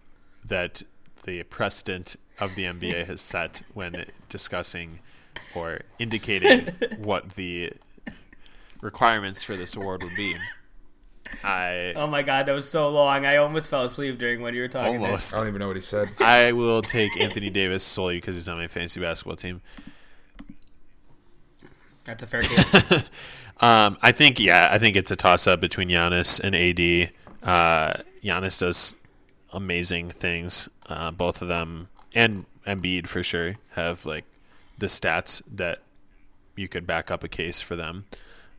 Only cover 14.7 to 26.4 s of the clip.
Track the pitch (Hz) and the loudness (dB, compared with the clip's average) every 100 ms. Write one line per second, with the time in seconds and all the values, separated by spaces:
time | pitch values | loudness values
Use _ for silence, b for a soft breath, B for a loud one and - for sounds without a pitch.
14.7 | - 110 120 98 98 - 107 110 98 98 | -2 -2 -2 -2 0 0 0 -2 -4 -6
15.7 | 95 - 104 101 - 113 120 120 120 117 | -6 -4 -2 -2 2 6 8 6 4 2
16.7 | 113 - 120 104 - 101 104 101 95 95 | 2 0 0 0 0 -2 -2 -4 -2 -2
17.7 | 92 - - 92 87 95 87 85 85 85 | -2 -2 -2 -2 -4 -6 -8 -6 -8 -8
18.7 | 87 85 85 85 82 87 85 90 90 - | -8 -8 -6 -6 -6 -8 -8 -8 -10 -14
19.7 | B B B B B B B - - - | B B B B B B B -18 -18 -20
20.7 | - - - - - _ - _ _ - | -20 -20 -20 -20 -20 _ -20 _ _ -20
21.7 | - _ _ - 117 117 120 - 120 - | -20 _ _ -16 -14 -6 -2 2 4 6
22.7 | 196 - 165 - B B B B B 120 | 6 6 2 0 B B B B B 8
23.7 | 110 104 92 117 123 147 123 95 87 85 | 8 8 6 4 8 6 6 6 8 8
24.7 | 107 110 95 90 98 92 87 98 90 87 | 6 4 4 2 4 6 6 6 4 2
25.7 | - 90 87 87 87 87 - | -2 0 2 2 4 4 4